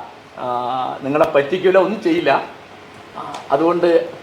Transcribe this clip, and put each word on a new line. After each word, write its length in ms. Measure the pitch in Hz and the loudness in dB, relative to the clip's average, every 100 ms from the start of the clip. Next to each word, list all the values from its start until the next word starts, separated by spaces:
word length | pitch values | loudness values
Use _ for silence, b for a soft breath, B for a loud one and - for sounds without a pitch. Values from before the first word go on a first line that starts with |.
| - - - - | -8 -18 -20 -10
ആ, 100 | 127 123 123 127 135 139 | -6 -4 -4 -4 -4 -6
നിങ്ങളെ 240 | 135 151 160 143 | -2 0 2 2
പറ്റിക്കൂല, 420 | 139 185 185 185 | 2 0 4 4
ഒന്നും 260 | 180 214 | 2 0
ചെയ്യില്ല. 280 | 180 165 147 135 - - - - - - - - | 0 0 2 0 -2 -12 -20 -20 -20 -20 -18 -14
ആ, 160 | - - - | -14 -14 -2
അതുകൊണ്ട് 580 | 143 165 175 170 160 - - | 0 2 2 2 2 0 -8